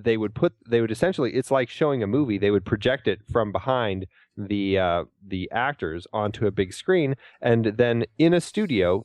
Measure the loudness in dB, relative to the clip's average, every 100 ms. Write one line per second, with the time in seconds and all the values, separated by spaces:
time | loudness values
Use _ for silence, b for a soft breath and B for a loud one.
0 | 0 0 -2 0 -2 -2 -2 0 0 0
1 | -2 0 -2 -2 0 0 0 0 0 0
2 | 0 0 0 2 2 2 0 0 0 0
3 | -2 -2 -2 -2 0 -2 -2 0 0 -4
4 | -8 b b -14 -6 -2 0 2 2 0
5 | -4 _ -10 -8 -6 -4 -4 -4 -8 -8
6 | -8 -4 -4 -2 -2 -2 -4 -6 0 2
7 | 2 -4 B B 2 2 2 2 2 2
8 | -4 2 4 4 0 -4 0 2 2 2